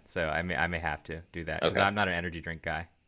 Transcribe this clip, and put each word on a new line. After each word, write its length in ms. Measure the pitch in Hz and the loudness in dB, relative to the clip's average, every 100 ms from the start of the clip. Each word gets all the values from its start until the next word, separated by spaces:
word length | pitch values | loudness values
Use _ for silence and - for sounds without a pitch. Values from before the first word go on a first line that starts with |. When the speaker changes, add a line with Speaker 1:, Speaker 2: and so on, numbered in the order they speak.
| - | -6
Speaker 1:
so 200 | - 80 | -2 2
I 160 | 76 | 2
may, 120 | 87 76 | 0 2
I 120 | 85 | 2
may 100 | 87 | 2
have 240 | 80 73 - | -2 -4 -6
to 160 | 80 - | -10 -10
do 120 | 87 80 | -8 -6
that 160 | 80 | 0
'cause 100 | 82 | 2
Speaker 2:
Okay. 100 | - | 4
Speaker 1:
I'm 140 | 98 101 | 4 4
not 120 | 98 | 2
an 60 | |
energy 280 | 87 87 82 | 0 -2 -4
drink 200 | 82 82 | -8 -6
guy. 260 | 82 78 82 _ | -4 -4 -6 _